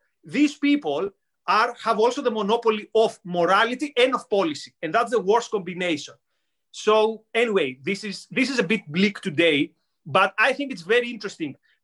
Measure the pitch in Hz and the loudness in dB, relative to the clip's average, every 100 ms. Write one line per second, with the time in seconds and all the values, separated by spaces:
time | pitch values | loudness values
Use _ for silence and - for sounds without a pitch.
0 | _ _ 160 233 294 - 285 285 - - | _ _ -6 0 0 0 0 0 0 -4
1 | 196 _ _ _ - 208 247 - 220 214 | -4 _ _ _ 0 2 2 -2 -2 2
2 | 240 277 240 220 202 233 226 214 - 220 | 2 2 -2 -2 0 0 2 -2 0 2
3 | 214 - 175 175 170 196 233 254 294 247 | 2 -2 -6 0 2 4 2 -2 -4 2
4 | 262 254 - 196 165 143 - - 160 220 | 2 2 -2 0 0 -4 -12 -10 -4 -2
5 | 214 233 185 226 - 214 175 175 180 147 | 0 -2 2 2 0 -6 -6 -6 -4 -4
6 | - - _ _ _ _ _ - 208 220 | -6 -20 _ _ _ _ _ -4 2 4
7 | 220 214 _ 226 240 196 135 131 143 196 | 2 -2 _ -2 0 0 0 -4 -6 -6
8 | 208 - - 170 254 240 170 220 147 160 | -8 -12 -6 -2 -2 -2 0 -2 -2 0
9 | 202 - 185 147 170 143 170 _ _ _ | 0 0 -6 2 2 2 -2 _ _ _
10 | 151 190 190 214 233 269 269 180 165 240 | -2 2 2 2 0 0 -6 -8 0 0
11 | 240 233 202 - 147 - _ _ | 0 -8 -12 -10 -10 -12 _ _